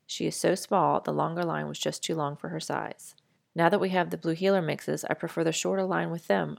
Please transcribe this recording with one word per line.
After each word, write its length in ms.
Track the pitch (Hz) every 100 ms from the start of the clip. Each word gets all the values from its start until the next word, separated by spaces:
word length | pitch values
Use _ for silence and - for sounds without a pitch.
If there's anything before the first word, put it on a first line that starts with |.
| -
She 200 | - -
is 100 | -
so 200 | 165 185
small, 460 | - 196 147 151
the 120 | -
longer 300 | 147 156 165
line 240 | 170 156 151
was 100 | 147
just 260 | - -
too 120 | - 160
long 200 | 143 147
for 140 | 165
her 100 | 160
size. 540 | - - - - - - _ _ _
Now 160 | 165 165
that 100 | 202
we 100 | 190
have 200 | 185 170
the 80 | 170
Blue 160 | 170
Heeler 260 | 160 190 196
mixes, 460 | 156 147 - 151 -
I 80 |
prefer 300 | - 170 -
the 80 | 165
shorter 320 | 160 180 190
line 260 | 190 170 170
with 160 | 165 -
them 320 | 196 160